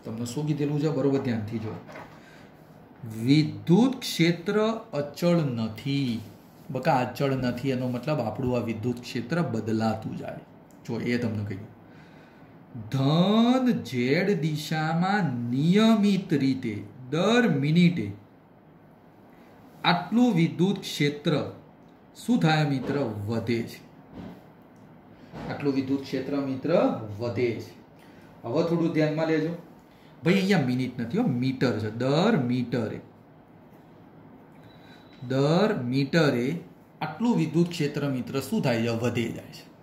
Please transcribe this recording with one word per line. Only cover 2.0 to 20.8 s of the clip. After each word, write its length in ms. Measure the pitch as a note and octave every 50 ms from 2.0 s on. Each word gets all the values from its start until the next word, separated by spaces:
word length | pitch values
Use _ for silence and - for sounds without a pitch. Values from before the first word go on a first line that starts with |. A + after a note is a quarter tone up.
| - - - - - - - - - - - - - - - - - - - - - A2+ A2 A2 A2+
વિદ્યુત 760 | B2 C#3+ D#3 D3+ D3+ - - - - E3+ G3+ B3 C4+ B3+ -
ક્ષેત્ર 680 | - - - - E3 E3+ E3+ - - G#3 G3+ G#3+ G#3+ A3 A3+ A3 - - -
અચળ 420 | D3 C#3+ - - - F3 F3 F3
નથી. 880 | E3+ D#3 C#3 A#2+ A2+ A2+ G#2+ G#2 - - C#3 C#3 C#3+ C3+ B2 A2+ A#2 G#2+ - - - - - - - - -
બકા, 240 | C3+ B2+ - E3 D3+
અચળ 380 | B2+ B2 A#2+ - - C#3+ C3+
નથી 380 | C3 C3 B2+ B2 A#2 - - C3+
એનો 200 | B2+ B2 B2+ B2
મતલબ 300 | B2 A#2+ - D3+ D3+ C3+
આપણું 380 | A2+ A2 A2 - B2+ B2 B2
આ 20 | A#2+
વિદ્યુત 420 | G#2+ A2+ G#2+ G#2 G#2+ B2 A#2+ A#2+
ક્ષેત્ર 400 | - - - B2 A2+ - E3 F3
બદલાતું 760 | E3 B2 A2+ A2 G#2 A2 A2 A2 A2+ A2 G#2+ - - - -
જાય. 200 | - - - - - - - - - - - - - -
જો, 120 | - A#2 A2
એ 180 | - A#2 B2
તમને 280 | A#2+ A#2+ A2 G#2 G#2+ G#2
કહ્યું. 220 | G2+ G2 G2 - - - - - - - - - - - - - - - - - - - - - - - B2 G#2 A2
ધન 920 | - C3+ C3+ C#3 D#3 E3+ F3+ G3+ G#3+ A3+ A#3 B3 B3+ C4 B3+ B3 G#3 B2 -
ઝેડ 580 | - B2+ B2 A#2+ B2+ C#3+ F3 G3 F#3+ G#3 D#3+
દિશામાં 1080 | D3+ D#3+ D3+ - - - E3 D#3 D#3 D#3+ E3 E3+ F3+ F#3+ G3+ G#3 F3+ C#3 B2 A#2+ A#2+ A#2+
નિયમિત 840 | A#2+ C3+ D3 E3+ F#3 G#3 A3 A3+ A3+ G#3 G3+ G#3 G3+ F#3 - - E3
રીતે 500 | C#3 C3 C3+ B2+ - - A2+ G#2 G2+ G#2 - - - - -
દર 400 | C#3+ D#3+ F#3 G3+ A#3 A#3+ A#3 G3+
મિનિટે 640 | D#3 C3+ C#3 D3+ D#3+ F3 F3+ E3+ - - G#2+ G#2 G2+ - - - - - - - - - - - - - - - - - - - - - - - - - - - - - - - - - -
આટલું 500 | E3+ F3 F3 - - G#3+ A#3+ B3 B3 G3+
વિદ્યુત 480 | E3 E3 D3 B2+ C#3+ F3 G3 G3+ -